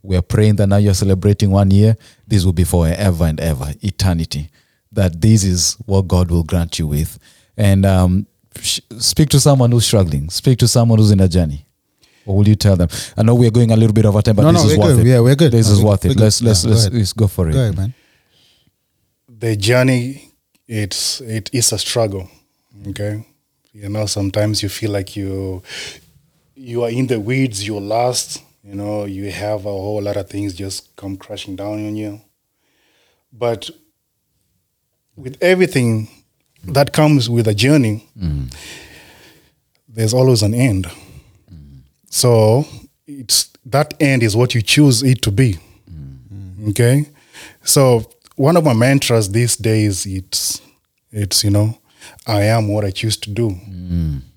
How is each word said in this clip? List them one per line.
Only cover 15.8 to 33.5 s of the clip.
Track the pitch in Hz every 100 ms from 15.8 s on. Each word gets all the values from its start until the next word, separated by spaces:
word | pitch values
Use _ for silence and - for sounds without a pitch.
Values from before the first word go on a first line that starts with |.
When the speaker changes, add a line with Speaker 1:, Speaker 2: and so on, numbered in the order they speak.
Speaker 2:
we're | 104
Speaker 1:
worth | 98
it. | -
Speaker 2:
good. | 98
Speaker 1:
Let's, | 107 -
let's, | 117 98
Speaker 2:
Yeah, | 117
go |
Speaker 1:
let's, | 110 104
Speaker 2:
ahead. | 120
Speaker 1:
let's | 98
go | - 107
for | - 82
it. |
Speaker 2:
Go | 131
ahead, | 117 87
man. | 98 - _ _ _ _ _ _ _ _ _ _ _ _ _ 117
Speaker 3:
The | 113 107
journey, | 98 123 131 127 123 139 _ _ _ _ _
it's, | 113 101 - - -
it | 120 110 101
is | 123 117
a | 107
struggle, | - - 110 98 92 _ _ _ _ 101 101
okay? | 95 104 107 107 _ _ _ _
You | 104 101
know, | 107 104
sometimes | - 98 107 107 107
you | 101
feel | - 107
like | 101 95 104
you, | 98 95 95 92 - - - - _ _ _ _ _ _
you | 131 117
are | 117
in | 117 127
the | 117
weeds, | 104 131 131 101 101
you're | 104
lost, | 101 110 123 120 - - _ _
you | 101
know, | 101 104 104 101
you | 95 101
have | 90 104 107 101
a |
whole | 98 98 107
lot | 101 101
of | 95
things | 101 101
just | 90 98 95 _ -
come | 98 95
crashing | - 104 - 92
down | 101 107 107
on | 107
you. | 107 104 _ _ _ _ _ _ _ _ _ _ _
But | 110 120